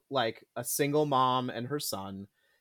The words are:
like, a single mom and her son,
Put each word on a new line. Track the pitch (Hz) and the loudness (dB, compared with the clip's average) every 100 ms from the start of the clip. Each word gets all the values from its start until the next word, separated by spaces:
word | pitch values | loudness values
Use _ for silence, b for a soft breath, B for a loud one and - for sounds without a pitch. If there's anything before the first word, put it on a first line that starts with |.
| - | -4
like, | 135 113 - - 120 | -2 0 -4 -10 -8
a | |
single | 120 - 143 151 147 | -4 0 2 2 4
mom | 131 127 127 123 | 4 4 4 0
and | 113 120 | -4 -6
her | 147 | -6
son, | - 98 98 98 98 _ _ _ | -6 -6 -8 -10 -14 _ _ _